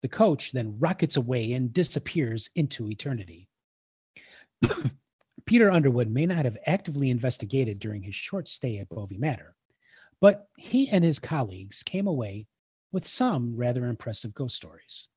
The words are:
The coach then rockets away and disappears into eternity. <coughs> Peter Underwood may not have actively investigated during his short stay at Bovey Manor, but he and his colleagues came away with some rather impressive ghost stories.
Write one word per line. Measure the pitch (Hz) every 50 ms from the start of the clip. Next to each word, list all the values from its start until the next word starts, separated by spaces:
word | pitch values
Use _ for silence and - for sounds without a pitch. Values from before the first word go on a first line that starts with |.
The | - 127
coach | - - 220 214 156 - - - -
then | 127 120 110 104 107
rockets | 135 165 190 - - - -
away | 143 123 117 127 123 113 110 123
and | 127 131 120 117
disappears | 180 180 170 - 147 - - - 175 143 117 113 113 - - _
into | - 156 139 - - 120 107
eternity. | 107 104 - 143 135 113 95 87 85 82 92 _ _ _ _ _ _ _ _ _ _ _ _ _ _ - - - - - - _ _ _ -
<coughs> | - - - 320 - - - _ _ _ _ _ _ _ - -
Peter | - 214 240 226 202
Underwood | 185 170 151 139 123 120 120 110
may | 110 127 156
not | 175 185 170 147
have | 127 104 107 -
actively | - 160 196 - - 147 143 139 131
investigated | 123 120 113 131 120 - - 101 127 135 135 113 104 101
during | - 110 104 104 95
his | 98 98
short | - - - - 196 175 -
stay | - - - 127 110 101
at | 95 -
Bovey | - - 104 95 95 95
Manor, | 123 156 135 104 - - - _ _ _ _ _ _ _ _ - - _ _ _
but | - 202 202 202 - _ _
he | - - - - 254 277 269
and | - 196 170
his | 165 151 -
colleagues | - - 160 151 131 104 92 95 95 101 - - -
came | - - 185 202
away | 202 170 135 117 104 98 104 107 _ _ _ _ _ _ _ _ _
with | - 185 -
some | - - - 254 254 214 139 120 120 117
rather | 113 123 120 123 127 123
impressive | 120 120 - - - 110 - - 113 104
ghost | - 139 123 -
stories. | - - - - - - _ - - - - _